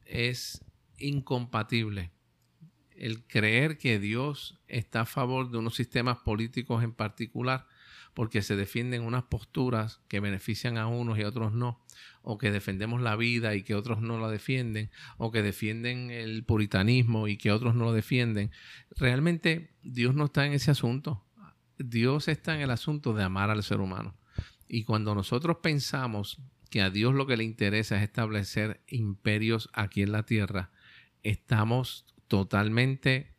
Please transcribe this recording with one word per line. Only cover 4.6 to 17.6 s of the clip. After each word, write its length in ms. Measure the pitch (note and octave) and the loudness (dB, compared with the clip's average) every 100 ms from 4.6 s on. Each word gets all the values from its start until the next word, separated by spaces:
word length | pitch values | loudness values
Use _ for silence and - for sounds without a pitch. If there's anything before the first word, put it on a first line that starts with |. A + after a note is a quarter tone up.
| - | -8
está 320 | A2+ - A2+ | -6 -4 -4
a 60 | A#2 | -2
favor 440 | C#3 B2 C3 B2 | -2 -2 -2 -2
de 80 | A#2 | -4
unos 160 | A2+ | -4
sistemas 440 | - C3 B2 B2 A#2+ | -4 -2 0 0 0
políticos 680 | - G#2+ A#2 B2+ A#2 A2+ | -2 -2 -2 -4 -2 0
en 80 | A#2 | 0
particular 760 | A2+ G#2+ - A2+ - B2 C3 - _ - - - | -2 -6 -6 -8 -4 -2 -4 -6 _ -20 -20 -14
porque 280 | - A2+ G#2+ | -6 -2 -2
se 120 | F#2+ | 0
defienden 480 | G2+ G2 A#2 B2 B2 | -2 -2 -4 -4 -4
unas 220 | A2+ B2 | -2 -4
posturas 760 | - A#2+ - - B2+ A2+ A2 - _ | -4 -8 -4 -2 0 0 -2 -8 _
que 140 | G2+ | -4
benefician 580 | G2+ F#2+ - G#2+ B2 A#2 | -2 -4 -4 -4 -2 -2
a 80 | A2+ | -2
unos 320 | A#2+ A#2+ G#2+ | -2 -2 0
y 40 | |
a 60 | G#2 | -2
otros 240 | A#2+ G#2+ | -2 -2
no, 320 | A#2 B2 A#2+ _ - - - | 0 -2 -6 _ -20 -20 -12
o 160 | B2+ G#2 | -8 -2
que 140 | G#2+ | 0
defendemos 500 | G2+ G2+ F#2+ A2 A#2+ | 0 -2 -4 -2 -2
la 140 | A#2+ G#2+ | 0 0
vida 400 | A#2 A#2 A2 G#2 | 2 2 0 -2
y 80 | |
que 100 | G2 | -2
otros 260 | G#2 A#2 A2 | -4 -2 -2
no 200 | A2+ A2+ | -2 -4
la 100 | A2 | -4
defienden, 600 | G#2+ - C3 A#2+ G#2+ G#2+ - - - | -4 -2 -2 -2 -4 -6 -10 -18 -6
o 140 | A2+ | 0
que 100 | A2+ | 2
defienden 720 | G#2 - G#2+ A2+ A#2+ B2 B2 | 2 0 -4 -2 -4 -6 -8
el 320 | A#2 A2+ A2 | -8 -6 -4
puritanismo 800 | A#2 A2 G#2+ F#2+ G#2 B2 A2+ A2 G#2+ | 2 2 4 4 6 6 6 4 0
y 100 | G2+ | 0
que 140 | A2 | 2
otros 240 | G#2+ | 4